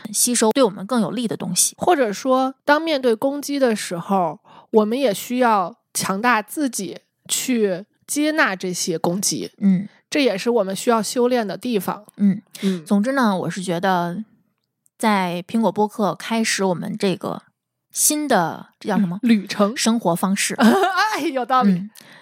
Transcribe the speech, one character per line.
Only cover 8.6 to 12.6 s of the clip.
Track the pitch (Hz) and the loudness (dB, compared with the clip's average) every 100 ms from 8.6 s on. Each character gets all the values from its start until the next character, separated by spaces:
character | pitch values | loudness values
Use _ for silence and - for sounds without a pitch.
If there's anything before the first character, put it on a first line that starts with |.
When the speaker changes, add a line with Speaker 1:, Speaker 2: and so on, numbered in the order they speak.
| 185 | -6
Speaker 2:
些 | 180 - 160 | -4 -4 -2
攻 | 175 180 | -2 -2
击。 | 190 139 85 - | -2 -4 -8 -2
Speaker 1:
嗯。 | 196 185 202 _ - | 2 2 0 _ -6
Speaker 2:
这 | 311 | 0
也 | 262 190 | 2 0
是 | 240 | 0
我 | 233 | 0
们 | 190 190 | 0 -2
需 | - | 0
要 | 226 | 0
修 | 202 262 240 | 0 0 0
炼 | 247 208 | 0 -2
的 | 185 | -6
地 | 247 220 | -4 -2
方。 | 185 - - - | -2 -8 -10 0
Speaker 1:
嗯。 | 202 196 - - | 2 2 -4 -4